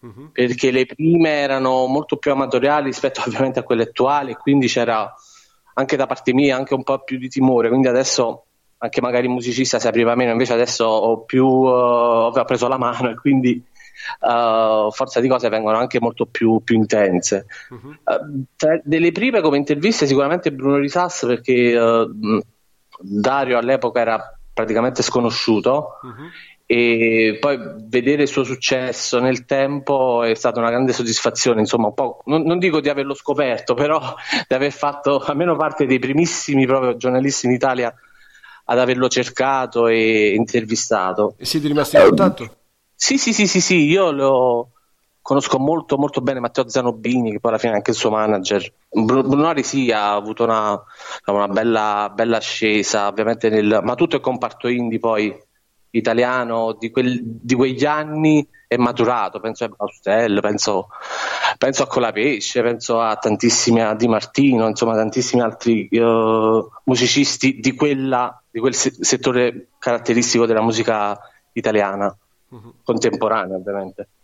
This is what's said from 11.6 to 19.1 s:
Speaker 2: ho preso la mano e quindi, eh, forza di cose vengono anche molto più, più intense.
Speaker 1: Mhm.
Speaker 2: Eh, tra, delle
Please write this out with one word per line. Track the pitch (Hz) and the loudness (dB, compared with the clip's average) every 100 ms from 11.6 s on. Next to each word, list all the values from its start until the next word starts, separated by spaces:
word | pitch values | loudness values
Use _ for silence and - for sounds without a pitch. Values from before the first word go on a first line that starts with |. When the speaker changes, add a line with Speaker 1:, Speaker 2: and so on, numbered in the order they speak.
| 131 | 4
Speaker 2:
ho | 123 123 120 120 117 117 123 117 | 4 2 2 4 4 2 0 0
preso | 127 123 | 0 0
la | 131 | 0
mano | 123 117 127 | -2 -2 -4
e | 117 | -2
quindi, | 143 135 127 123 - _ - - - - | 0 2 2 0 -6 _ -20 -16 -14 -6
eh, | - 120 117 113 110 110 107 | -2 0 2 2 2 2 0
forza | - 135 - | -2 -4 0
di | 127 | 0
cose | 127 120 | 0 0
vengono | 110 107 110 | -2 0 0
anche | 120 127 | 0 -2
molto | 117 110 113 | -2 -2 -6
più, | - 113 113 | 0 2 0
più | - 113 | 2 0
intense. | 107 110 101 90 - 98 101 - - | 2 2 2 2 -2 -4 -4 -20 -20
Speaker 1:
Mhm. | 120 123 151 | -20 -20 -10
Speaker 2:
Eh, | - - 151 139 131 _ | -4 -4 -4 -10 -10 _
tra, | 151 160 | 0 0
delle | 143 160 170 | 0 2 2